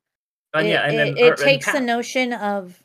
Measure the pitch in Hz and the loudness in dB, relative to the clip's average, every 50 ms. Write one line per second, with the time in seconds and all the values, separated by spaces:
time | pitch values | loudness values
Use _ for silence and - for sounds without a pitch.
0 | _ _ _ _ _ _ _ _ _ _ - 156 - - 165 139 101 147 147 - | _ _ _ _ _ _ _ _ _ _ -4 -2 0 0 0 0 0 0 0 0
1 | - - 139 - 240 240 233 - - 285 277 262 - 208 247 294 254 240 233 240 | 0 -2 2 4 4 4 4 4 2 2 2 2 0 -2 -2 -2 -2 -2 -2 -4
2 | 240 - - 269 254 240 240 208 202 202 202 202 185 180 180 - | -4 -4 -4 -4 -4 -2 -4 -4 -4 -4 -4 -4 -6 -10 -16 -20